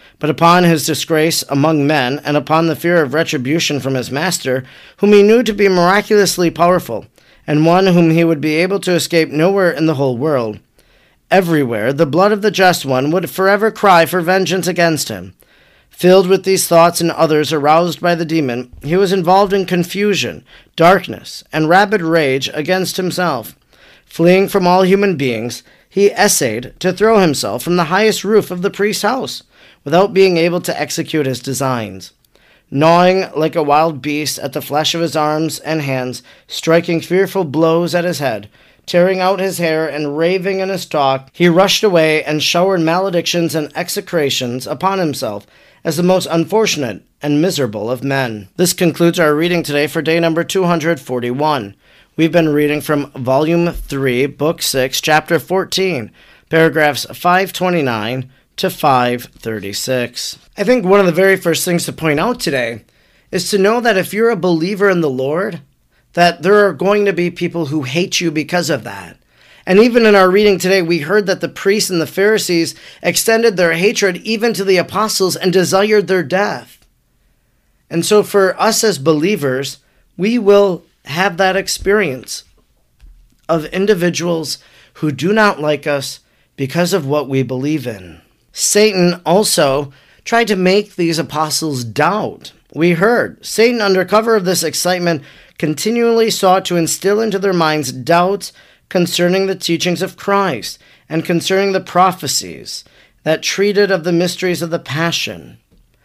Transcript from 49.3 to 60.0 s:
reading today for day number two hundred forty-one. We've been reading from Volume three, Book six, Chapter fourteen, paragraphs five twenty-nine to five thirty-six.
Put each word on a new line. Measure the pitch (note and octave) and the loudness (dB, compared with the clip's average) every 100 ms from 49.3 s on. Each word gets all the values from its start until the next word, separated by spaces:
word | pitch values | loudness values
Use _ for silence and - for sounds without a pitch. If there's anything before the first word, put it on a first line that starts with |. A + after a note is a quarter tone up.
reading | D3 F3 F3 | 2 0 -2
today | D3 C#3+ D3 | -2 -2 -2
for | E3 | -2
day | D#3 E3+ | -2 0
number | E3 D#3+ | 0 0
two | E3 F#3+ F3 | -2 0 0
hundred | E3+ D#3+ D#3 | 0 -2 -4
forty-one. | - B2+ A#2+ C3 D3+ C#3 G2+ - _ _ _ - | -4 -6 -4 -2 -2 -2 -6 -14 _ _ _ -2
We've | E3 | 0
been | E3+ D#3 | 2 2
reading | D3 D3 D3+ | 2 0 -2
from | - C#3+ C#3 | -2 -4 -4
Volume | C3+ B2 C3+ D#3 E3+ E3+ | -6 0 0 2 0 0
three, | - - C#3 C3+ B2 C3+ | -4 -8 -4 -2 0 -2
Book | - D3+ E3+ | -2 -4 -2
six, | - C3+ C3+ - | -4 -2 -2 -2
Chapter | D#3 D#3 - E3 | 0 0 2 -2
fourteen, | - F#3 F3 F#3 F#3+ C#3 G#2+ _ _ _ - | -2 -4 -2 -2 -2 -4 -8 _ _ _ -2
paragraphs | D#3+ E3 D3+ D3 B2 - | 2 2 4 0 0 -8
five | - F3 F3+ F#3 | -4 0 0 0
twenty-nine | - F3+ F3 C3 A2+ A2 C3 B2+ _ _ - | -4 -2 0 -2 -2 -4 -6 -10 _ _ -6
to | D#3+ | -6
five | - D3 B2+ B2 B2 | 0 2 2 2 -2
thirty-six. | - - A2+ G#2+ G2 G2+ - B2+ | -8 -12 -8 -8 -8 -8 -4 -4